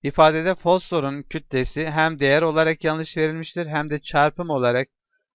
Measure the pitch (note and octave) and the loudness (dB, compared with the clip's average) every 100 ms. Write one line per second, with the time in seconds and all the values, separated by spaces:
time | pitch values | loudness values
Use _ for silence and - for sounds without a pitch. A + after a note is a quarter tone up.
0 | C#3 - D#3 D#3 E3+ F3+ E3+ F3+ - F3 | -4 4 4 6 -2 -2 2 0 0 -4
1 | C#3 C#3+ - D#3 - C3 B2+ - D#3 D3+ | -4 -8 -10 -12 -4 -4 -2 -4 -4 0
2 | D#3+ D#3 C#3 D3 E3 D#3 D#3+ D#3+ D#3+ D#3 | 0 2 2 4 2 2 2 0 -2 -2
3 | D#3+ E3 D#3 D#3+ D#3+ F3 D#3+ D3+ D3+ D3 | -6 -2 -2 -2 -10 -8 -6 -4 -4 -6
4 | - D3+ D3+ D#3+ E3+ C#3+ A#2+ B2 C3+ _ | -2 0 0 0 -4 0 2 0 -4 _
5 | _ _ _ | _ _ _